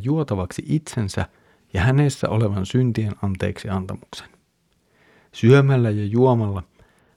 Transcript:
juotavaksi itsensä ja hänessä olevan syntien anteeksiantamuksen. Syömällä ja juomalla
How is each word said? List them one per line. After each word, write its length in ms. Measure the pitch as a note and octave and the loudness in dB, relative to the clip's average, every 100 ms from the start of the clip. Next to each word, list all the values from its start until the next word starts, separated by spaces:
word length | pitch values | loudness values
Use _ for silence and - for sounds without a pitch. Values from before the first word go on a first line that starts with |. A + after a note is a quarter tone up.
juotavaksi 600 | A#2 D#3 D3 F#2+ F2+ - - | -2 -2 -2 -4 -6 -8 -4
itsensä 600 | D3+ - - G2+ - F#2 _ _ _ _ | -4 -4 -6 -6 -4 -6 _ _ _ _
ja 60 | F#2+ | -2
hänessä 480 | G#2+ C3+ C#3+ - - | 2 4 2 0 -2
olevan 380 | G#2+ A2 G2+ F#2+ | 0 0 -2 -2
syntien 460 | B2 B2+ A2 G#2+ - | 0 0 0 -4 -4
anteeksiantamuksen. 1080 | G2+ F#2 F#2+ F#2+ - F#2+ F#2+ G2 - - - _ _ _ _ _ _ _ _ _ _ | -4 -4 -4 -6 -6 -6 -6 -12 -14 -20 -20 _ _ _ _ _ _ _ _ _ _
Syömällä 580 | - A2+ C3+ C#3 C3 A2+ | 0 6 6 6 2 2
ja 140 | G#2 | 0
juomalla 580 | G2+ A#2 B2+ A#2+ G#2+ G2 - _ - _ _ | -2 2 4 4 0 -4 -10 _ -20 _ _